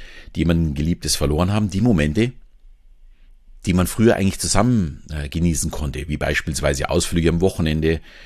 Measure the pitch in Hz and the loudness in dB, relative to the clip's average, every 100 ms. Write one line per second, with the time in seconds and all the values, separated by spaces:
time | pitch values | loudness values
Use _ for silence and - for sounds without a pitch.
0 | - - - - 160 165 80 71 78 87 | -20 -18 -12 -2 2 2 2 0 -2 -2
1 | 76 - 71 76 92 104 104 95 120 90 | -2 -2 0 0 0 0 -2 0 2 2
2 | 76 76 120 - - - - - - - | 2 0 -2 -4 -20 -20 -20 -20 -20 -20
3 | - - - - - - 107 90 87 - | -20 -20 -20 -20 -20 -8 0 2 2 2
4 | 110 - 95 - - 101 120 117 80 67 | 4 4 0 -2 -2 2 2 2 0 -6
5 | - 78 71 82 85 78 82 - 73 67 | -10 -10 -6 0 0 0 -2 -4 -6 -6
6 | 69 76 73 73 - 69 73 69 - 82 | -6 -4 -2 -2 -4 -2 -2 -2 0 -2
7 | - 87 82 85 92 - 80 78 80 80 | 0 2 2 2 0 0 -2 2 2 0
8 | - - | -4 -20